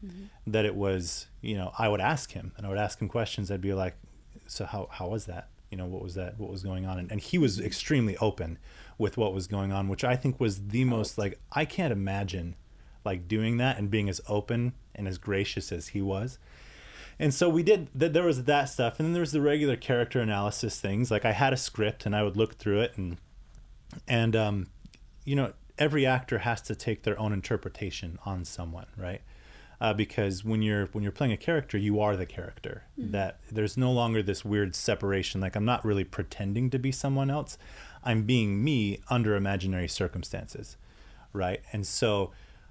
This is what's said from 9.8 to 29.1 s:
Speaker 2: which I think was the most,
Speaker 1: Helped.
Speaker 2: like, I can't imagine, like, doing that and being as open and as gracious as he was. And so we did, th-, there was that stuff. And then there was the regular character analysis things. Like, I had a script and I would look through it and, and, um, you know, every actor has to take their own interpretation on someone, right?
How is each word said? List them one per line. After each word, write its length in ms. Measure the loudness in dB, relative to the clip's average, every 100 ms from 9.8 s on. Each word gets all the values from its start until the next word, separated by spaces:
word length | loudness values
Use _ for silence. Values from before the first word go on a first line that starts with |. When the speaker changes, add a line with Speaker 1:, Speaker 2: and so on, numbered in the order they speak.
| 0
Speaker 2:
which 140 | 0
I 120 | 2 2
think 240 | 2 2
was 300 | 0 0 -2
the 160 | 2 4
most, 320 | 2 0 0
Speaker 1:
Helped. 20 |
Speaker 2:
like, 200 | -2 -2 -6
I 140 | -2 -2
can't 280 | 0 0
imagine, 640 | 0 0 -2 -2 -4 -6 -10 -18 -20 -20 -8 -4
like, 220 | -4 0
doing 300 | 0 2 2
that 200 | 2 2
and 140 | 0
being 180 | 2 0
as 100 | -2 -2
open 460 | -2 0 0 0 -4 -14 -8
and 120 | -6
as 120 | -6
gracious 520 | -2 0 0 -2 -6
as 180 | -6 -6
he 120 | -4
was. 380 | -2 -2 -4 -8 -20 -20 -20 -20 -20 -18 -16 -2
And 120 | 0
so 160 | 4 6
we 140 | 6
did, 280 | 6 4 4 0
th-, 120 | 2
there 120 | 4
was 220 | 4 2 4
that 200 | 4 2
stuff. 340 | 2 0 2
And 60 | 0
then 80 |
there 60 | 2
was 120 | 2
the 80 | 4
regular 340 | 4 4 4 2
character 440 | 2 2 4 2
analysis 600 | 2 2 0 0 -4 -2
things. 320 | 0 2 2
Like, 140 | 4 4
I 80 |
had 200 | 4 2
a 40 | 2
script 500 | -2 0 0 0 -2
and 80 | 2
I 80 |
would 120 | 2 2
look 180 | 0 0
through 260 | 0 2
it 160 | 2 -2
and, 200 | -6 -8 -14 -20 -20 -20 -20 -20 -16 -10 2
and, 280 | 4 6 4
um, 320 | 4 0 -4 -10 -20 -20 -20 -12 -2
you 100 | 0
know, 180 | 0 -4 -12 0
every 280 | 2 4 4
actor 320 | 4 2 -2
has 200 | 0 -2
to 100 | -4 -6
take 280 | -2 -2
their 160 | 0 0
own 140 | 0
interpretation 840 | -2 0 -2 -4 -8 -8 -6 -10 -8 -6
on 200 | -6 -6
someone, 420 | -8 -8 -8 -12 -10
right? 240 | -8